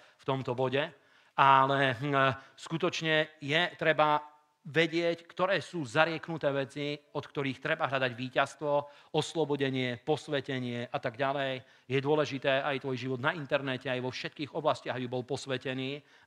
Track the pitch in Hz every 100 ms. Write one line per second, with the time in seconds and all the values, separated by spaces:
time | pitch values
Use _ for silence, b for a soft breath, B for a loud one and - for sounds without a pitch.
0 | B B - 135 127 123 131 131 160 -
1 | b b b - 139 139 135 139 135 113
2 | 147 139 135 127 B - - 160 175 -
3 | 160 156 156 - 139 156 175 - 160 151
4 | 151 151 - - _ _ 165 139 165 160
5 | 170 170 - - 185 185 - 175 131 147
6 | 160 160 - 160 147 139 135 147 143 147
7 | _ 147 - 151 135 127 151 160 143 135
8 | 131 117 127 147 139 - 151 143 143 B
9 | B 156 - 165 147 143 139 131 127 120
10 | - 147 - 143 135 131 123 120 120 143
11 | 131 110 135 143 135 127 - b b 135
12 | 135 151 143 139 143 135 147 135 139 127
13 | 131 127 143 175 139 143 135 127 139 127
14 | 127 - 165 - 143 170 147 - - 127
15 | 123 127 117 139 - 127 135 131 131 147
16 | - b